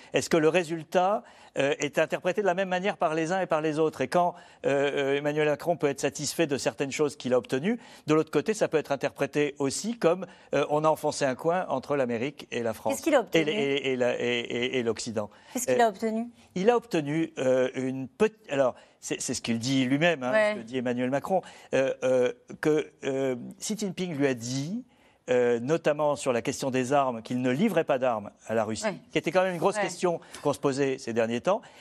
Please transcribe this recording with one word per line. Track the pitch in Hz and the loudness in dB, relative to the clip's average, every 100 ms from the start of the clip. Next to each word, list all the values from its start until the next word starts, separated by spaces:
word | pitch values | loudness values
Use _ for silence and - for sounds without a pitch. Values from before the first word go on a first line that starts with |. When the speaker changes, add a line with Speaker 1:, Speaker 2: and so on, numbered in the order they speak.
| - | -2
Speaker 1:
est-ce | 117 - | -2 2
que | 170 | 4
le | 156 | 4
résultat, | 170 160 165 151 185 185 226 - - - - | 2 0 -6 -2 0 2 0 -6 -20 -12 -2
euh, | 139 151 | 0 0
est | 147 - | -2 0
interprété | 156 160 180 175 | 0 0 -2 0
de | 196 | 0
la | |
même | 175 190 | 0 0
manière | 180 196 175 | 0 -2 0
par | 170 | 0
les | 160 160 | 0 0
uns | 190 | -2
et | 180 | 0
par | 156 | 0
les | 156 151 | 0 2
autres ? | 156 - | 0 0
Et | 131 | 0
quand, | 175 175 165 - - - | 2 2 -2 -20 -4 0
euh, | 139 143 143 135 | 2 2 0 0
euh, | 143 | 0
Emmanuel | 147 151 151 | 0 0 0
Macron | 147 165 165 | 0 -2 0
peut | 147 | 0
être | 135 | 0
satisfait | 143 147 143 - 156 | -2 -2 -6 0 0
de | 131 | 0
certaines | 147 - 143 | -2 -2 -6
choses | 123 147 - | 0 -2 0
qu'il | 123 | 0
a | 123 | 0
obtenues, | - 131 180 233 - - - | 2 -2 0 -4 -8 -12 2
de | |
l'autre | 156 156 | 2 4
côté, | 151 220 | 0 0
ça | 214 160 | 0 2
peut | 156 | 0
être | - | 0
interprété | 139 139 - 139 147 147 - | -2 -2 -2 -2 0 0 0
aussi | 139 - 208 233 | -2 -2 -6 0
comme, | 165 185 180 - - 139 | 2 0 -4 -16 -4 -2
euh, | 147 | 0
on | 147 | 2
a | 156 | 2
enfoncé | 151 151 - | 2 -2 0
un | 139 123 | -2 0
coin | 160 180 170 | 0 0 0
entre | 135 - 143 | -4 -2 0
l'Amérique | 123 117 135 - - | 0 0 -4 -6 -8
et | 120 | -4
la | 117 | -4
France. | 107 - 269 | -4 -4 -2
Speaker 2:
Qu'est-ce | |
qu'il | 330 294 | 2 2
a | |
obtenu ? | 196 165 151 | 4 2 2
Speaker 1:
Et, | |
et, | 147 139 139 135 | 0 0 0 0
et | 127 | 0
la, | 123 120 | 0 0
et, | 120 120 | 0 -2
et, | 117 123 127 127 | -2 -4 -2 0
et | |
l'Occident. | 113 107 123 107 104 - - | -2 -2 -4 -6 -6 -12 -10
Speaker 2:
Qu'est-ce | 247 - | -8 0
qu'il | 247 | 2
Speaker 1:
Euh, | 233 | 2
Speaker 2:
a | |
obtenu ? | 196 226 220 240 - - 175 | 2 -4 -4 -6 -12 -10 2
Speaker 1:
il | 202 | 4
a | 240 | 4
obtenu, | - 170 143 160 165 - | 2 -2 0 -2 -2 0
euh, | 131 131 127 131 | 2 4 2 0
une | 131 131 131 | -4 -4 -8
petite, | - 214 220 - | 0 0 0 -6
alors, | 139 127 - - _ | 0 0 0 -18 _
c'est, | - 156 | -8 -6
c'est | - | -4
ce | 123 | -4
qu'il | - 117 | -2 -2
dit | 123 135 127 | 0 2 2
lui-même, | 143 170 151 | 4 2 2
hein, | 127 | 0
Speaker 2:
Ouais. | 220 214 | 2 2
Speaker 1:
ce | 214 | -2
que | 113 | -6
dit | 131 | -4
Emmanuel | 123 123 127 | -2 -2 -2
Macron, | 139 - 185 - - - | -2 -2 -4 -4 -20 -4
euh, | 135 135 - | 0 0 0
euh, | 127 127 123 123 - 101 | 2 2 2 -2 -14 -4
que, | 156 151 131 - | 0 2 0 -8
euh, | 139 135 135 123 127 - | -4 -2 -2 -4 -8 -12
Xi | - 214 | -8 -6
Jinping | 202 170 180 143 | -6 -6 -6 0
lui | 139 | 0
a | 123 | 0
dit, | 120 135 147 233 - _ _ _ - | -4 -4 -4 -6 -10 _ _ _ 0
euh, | 123 120 117 | 2 4 2
notamment | 123 165 160 147 147 139 | 0 0 0 0 0 0
sur | 139 | 0
la | 117 | 0
question | 123 127 139 | -2 -4 -2
des | 127 123 | -2 2
armes, | 143 131 113 | 2 2 -2
qu'il | - 127 | -6 -2
ne | 127 | 0
livrait | 135 220 165 | 2 2 2
pas | 156 135 | 2 2
d'armes | 127 110 101 _ - | 2 -2 -6 _ -4
à | |
la | 113 | -2
Russie, | 107 107 | 0 -2
Speaker 2:
Ouais. | 214 175 - | -4 -6 -4
Speaker 1:
qui | 156 | -2
était | 165 | 0
quand | 185 | 0
même | 185 | 0
une | 170 | 0
grosse | 185 208 | 0 0
Speaker 2:
Ouais. | |
Speaker 1:
question | 190 180 180 165 - - | -4 0 -2 -2 -8 -4
qu'on | 147 | -2
se | 131 | 0
posait | 143 131 139 131 | -2 0 -2 -2
ces | - | -4
derniers | 117 113 120 | 0 0 0
temps. | 180 220 - - | 0 -2 -4 -16